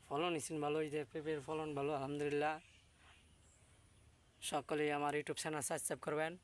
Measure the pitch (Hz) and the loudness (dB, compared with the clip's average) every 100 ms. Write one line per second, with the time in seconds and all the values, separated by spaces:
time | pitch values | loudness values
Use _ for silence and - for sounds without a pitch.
0 | - 143 175 165 - 160 147 151 156 151 | -2 0 2 0 -2 -2 0 0 0 -2
1 | 139 165 151 156 135 156 156 143 143 147 | -4 -6 -4 -4 -2 -4 -2 0 0 0
2 | 135 147 147 143 147 156 - - - - | 0 0 2 2 2 0 -8 -20 -20 -20
3 | - - - - - - - - - - | -20 -20 -20 -20 -20 -20 -20 -20 -20 -20
4 | - - - - - 147 - 151 151 147 | -20 -20 -20 -10 -2 -2 0 2 2 4
5 | 147 147 147 147 160 151 127 160 - 147 | 2 0 -2 -2 0 0 0 -2 0 -2
6 | - 147 160 180 | 0 2 0 -2